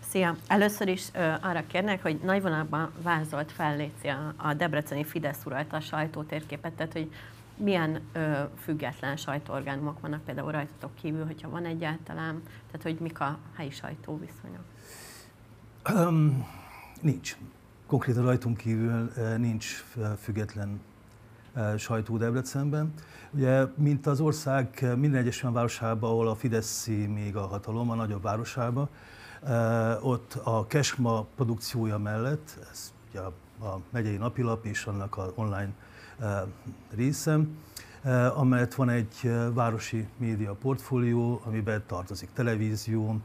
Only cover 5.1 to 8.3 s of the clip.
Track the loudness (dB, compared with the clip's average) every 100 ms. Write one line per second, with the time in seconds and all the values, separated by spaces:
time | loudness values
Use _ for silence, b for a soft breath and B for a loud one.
5.1 | -2 -4 -4 -6 -4 -4 -6 -4 -4 -4
6.1 | -4 -6 -8 -8 -10 -8 -6 -6 -4 -6
7.1 | B B B -20 -2 2 2 2 -2 -4
8.1 | -2 0